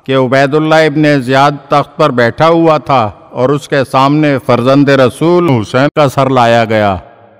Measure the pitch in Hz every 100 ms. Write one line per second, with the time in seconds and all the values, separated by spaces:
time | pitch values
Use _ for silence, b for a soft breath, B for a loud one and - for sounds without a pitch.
0 | - 131 127 135 139 151 156 160 156 147
1 | 151 143 123 135 147 147 - 147 139 -
2 | 151 123 117 110 160 170 165 151 - 131
3 | 107 - - - 127 143 - 143 127 135
4 | 139 151 147 135 - 120 123 139 139 135
5 | 127 - 160 175 170 123 98 127 147 -
6 | 143 - 135 131 117 117 107 110 104 90
7 | - - -